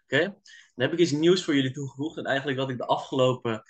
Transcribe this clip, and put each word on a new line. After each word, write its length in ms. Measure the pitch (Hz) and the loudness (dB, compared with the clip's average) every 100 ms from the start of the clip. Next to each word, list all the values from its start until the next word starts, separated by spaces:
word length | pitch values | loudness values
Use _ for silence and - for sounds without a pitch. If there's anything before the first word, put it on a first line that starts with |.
Oké, 160 | _ 135 | _ 0
dan 160 | 175 196 _ - - - | 0 -4 _ -20 -18 -4
heb 180 | 131 | -2
ik 60 | 165 | 2
iets 120 | 170 | 2
nieuws 320 | 143 165 185 | 4 4 4
voor 120 | 175 143 | 2 0
jullie 160 | 131 | 0
toegevoegd. 460 | 135 139 131 151 160 | -2 -8 -8 -8 -6
En 80 | 117 | -4
eigenlijk 320 | 135 139 127 | -2 -2 -4
wat 100 | 135 | -4
ik 80 | 123 | -4
de 80 | - | -2
afgelopen 800 | 135 - 139 127 127 117 110 - | -2 -2 2 2 2 -2 -6 -8